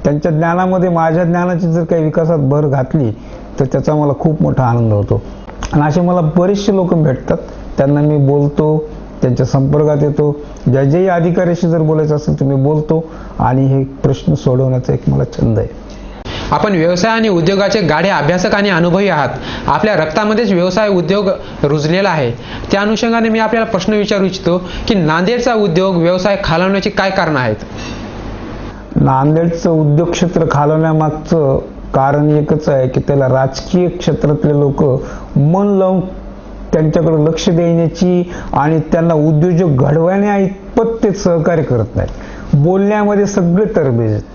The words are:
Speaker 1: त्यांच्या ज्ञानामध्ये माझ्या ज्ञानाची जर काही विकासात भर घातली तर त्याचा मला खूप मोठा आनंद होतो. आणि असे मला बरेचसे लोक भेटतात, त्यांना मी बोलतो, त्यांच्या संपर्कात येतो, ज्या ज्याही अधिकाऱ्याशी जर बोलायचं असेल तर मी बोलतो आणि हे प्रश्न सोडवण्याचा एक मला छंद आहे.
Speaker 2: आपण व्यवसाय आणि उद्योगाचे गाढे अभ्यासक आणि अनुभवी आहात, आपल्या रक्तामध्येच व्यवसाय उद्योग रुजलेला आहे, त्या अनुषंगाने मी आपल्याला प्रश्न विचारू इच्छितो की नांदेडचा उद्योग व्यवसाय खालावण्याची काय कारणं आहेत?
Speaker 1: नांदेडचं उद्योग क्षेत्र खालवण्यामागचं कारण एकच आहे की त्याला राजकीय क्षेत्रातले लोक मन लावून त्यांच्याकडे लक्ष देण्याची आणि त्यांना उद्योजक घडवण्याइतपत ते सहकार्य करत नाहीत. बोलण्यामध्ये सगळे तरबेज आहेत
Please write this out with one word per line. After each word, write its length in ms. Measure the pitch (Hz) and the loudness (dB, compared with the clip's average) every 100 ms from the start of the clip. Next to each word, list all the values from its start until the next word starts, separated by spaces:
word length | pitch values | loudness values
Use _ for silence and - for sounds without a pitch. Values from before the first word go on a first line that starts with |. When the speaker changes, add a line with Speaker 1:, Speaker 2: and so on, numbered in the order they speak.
Speaker 1:
त्यांच्या 280 | - 147 175 | 0 0 0
ज्ञानामध्ये 580 | 156 165 170 185 185 180 | 0 0 0 0 0 0
माझ्या 340 | 170 165 160 | 2 0 0
ज्ञानाची 480 | 175 175 180 175 175 | 0 0 0 0 0
जर 120 | 165 | 0
काही 200 | 165 170 | 0 0
विकासात 340 | 156 151 160 165 | 0 0 0 0
भर 300 | 139 147 151 | 2 2 2
घातली 440 | 139 127 156 123 104 - - - - | 0 0 0 -2 -4 -12 -16 -16 -4
तर 60 | 135 | -2
त्याचा 300 | 143 - 151 | 0 0 0
मला 180 | 147 139 | 0 0
खूप 220 | 160 156 | 0 0
मोठा 220 | 151 139 | 0 2
आनंद 300 | 123 117 113 | 2 2 2
होतो. 280 | 104 104 104 - - - - - | 2 0 -2 -4 -14 -16 -12 -4
आणि 80 | - 147 | 0 2
असे 140 | 156 | 2
मला 200 | 175 180 | 2 2
बरेचसे 540 | 156 165 180 202 202 196 | 2 2 2 0 0 0
लोक 180 | 175 | 2
भेटतात, 440 | 175 151 127 - - - - - - | 2 2 0 -2 -4 -6 -14 -12 -2
त्यांना 240 | 139 147 | 2 2
मी 160 | 151 151 | 2 2
बोलतो, 720 | 139 143 143 143 151 156 151 - - - | 2 2 0 0 0 0 -4 -12 -16 -4
त्यांच्या 240 | 131 123 127 | -2 0 0
संपर्कात 520 | 139 135 147 151 147 | 2 2 2 2 2
येतो, 400 | 147 147 147 147 - - - | 0 0 0 -2 -10 -4 0
ज्या 120 | 131 | 2
ज्याही 240 | 139 160 190 | 2 2 2
अधिकाऱ्याशी 600 | 175 170 175 175 170 175 | 2 0 0 0 0 0
जर 80 | 165 | 0
बोलायचं 380 | 156 156 151 151 | 2 0 0 0
असेल 240 | 147 147 | -2 -2
तर 60 | 135 | 0
मी 100 | 139 | 2
बोलतो 480 | 135 151 151 160 160 - - - | 2 0 0 -2 -2 -12 -14 -2
आणि 260 | 113 131 135 | 0 2 2
हे 180 | 135 | 2
प्रश्न 500 | 135 135 135 131 - | -2 -2 -2 -2 -2
सोडवण्याचा 600 | 147 - 127 131 127 - | 0 0 0 2 0 -2
एक 80 | 139 - | -2 0
मला 160 | 139 | -2
छंद 360 | 135 - 117 107 | -2 -2 0 0
आहे. 80 | 104 - - - - - - - - | -2 -8 -16 -16 -16 -14 -10 -10 -4
Speaker 2:
आपण 200 | 151 208 | -2 0
व्यवसाय 400 | 190 165 180 226 | 2 2 2 0
आणि 180 | 226 220 | 2 2
उद्योगाचे 520 | 180 160 196 196 214 | 2 2 2 0 0
गाढे 280 | 175 151 180 | 0 2 2
अभ्यासक 460 | 175 143 175 208 208 | 0 0 0 0 0
आणि 140 | 202 | 2
अनुभवी 380 | 175 170 175 202 | 2 2 2 2
आहात, 220 | 156 131 - - - - | 2 0 -4 -8 -8 -2
आपल्या 280 | 147 214 196 | 0 2 0
रक्तामध्येच 560 | 156 226 208 214 226 | 0 0 0 0 0
व्यवसाय 380 | 185 180 185 214 | 0 0 0 0
उद्योग 400 | 190 160 196 190 185 - - | 0 0 0 0 -4 -6 -4
रुजलेला 460 | 147 151 147 175 202 | 0 0 0 0 0
आहे, 220 | 160 123 120 - - - | 0 -2 -4 -10 -10 -2
त्या 100 | 196 | 0
अनुषंगाने 480 | 208 220 233 226 226 | 0 0 0 0 0
मी 100 | 220 | 0
आपल्याला 320 | 220 226 220 | 0 0 0
प्रश्न 220 | 190 190 | -2 0
विचारू 300 | 214 208 208 | 0 0 0
इच्छितो 380 | 190 185 - 180 180 - - | 0 -2 -2 -2 -2 -8 -2
की 80 | 214 | 0
नांदेडचा 580 | 156 160 185 240 240 | 2 2 2 0 0
उद्योग 420 | 226 208 165 190 180 | 0 2 2 2 2
व्यवसाय 420 | 165 185 190 196 | 2 2 2 0
खालावण्याची 460 | - 160 190 196 196 | 0 0 2 0 -2
काय 200 | 196 190 | -2 -2
कारणं 300 | 190 170 147 | 0 0 0
आहेत? 160 | 123 107 - - - - - - - - - - - - - - | 0 -4 -8 -12 -12 -10 -12 -12 -12 -12 -12 -12 -12 -14 -6 0
Speaker 1:
नांदेडचं 720 | 139 135 143 156 170 165 185 | 2 2 2 2 0 0 0
उद्योग 420 | 160 151 147 170 | 2 2 2 0
क्षेत्र 340 | - 175 170 160 | 0 0 0 0
खालवण्यामागचं 1080 | 143 147 160 160 156 156 151 - 170 139 135 - - - | 2 2 2 2 2 0 -2 -2 2 2 0 -4 -14 -4
कारण 360 | 139 135 143 147 | 0 2 2 2
एकच 400 | 151 147 151 151 | 2 2 0 2
आहे 180 | 139 131 | 0 2
की 120 | 139 | -2
त्याला 280 | 135 143 131 | 0 0 2
राजकीय 600 | 131 135 - - 180 180 | 2 0 -2 -2 0 0
क्षेत्रातले 720 | 175 - 147 147 147 151 143 | 0 -2 0 0 0 0 2
लोक 240 | 143 139 151 127 - - - - | 0 2 0 0 -4 -12 -4 0
मन 300 | 143 180 202 | 2 2 2
लावून 320 | 196 185 185 185 - - - - - - | 2 2 0 -2 -10 -14 -16 -18 -16 -4
त्यांच्याकडे 520 | 151 156 165 160 160 151 | 0 2 2 2 2 2
लक्ष 240 | 160 - | 0 0
देण्याची 840 | 170 170 170 165 - 180 180 175 - - | 2 2 2 0 0 0 2 0 -6 -4
आणि 260 | - 147 160 151 | 0 2 0 0
त्यांना 220 | 170 165 | 0 2
उद्योजक 520 | 160 151 151 175 170 180 | 2 2 2 2 2 2
घडवण्याइतपत 1400 | 131 139 151 165 190 202 202 190 - - - 226 226 | 2 2 2 2 2 2 2 0 -4 -4 -2 0 0
ते 80 | 214 | 0
सहकार्य 520 | 180 180 170 165 170 | 0 0 2 2 0
करत 320 | 143 123 104 - | 0 0 -2 -4
नाहीत. 140 | 92 - - - - 143 | -6 -8 -14 -14 -2 2
बोलण्यामध्ये 680 | 151 190 202 208 208 202 202 | 2 2 2 2 2 2 0
सगळे 400 | 202 175 175 208 - | 0 0 2 2 0
तरबेज 360 | 139 117 113 | 0 0 0
आहेत 100 | 107 - | -2 -4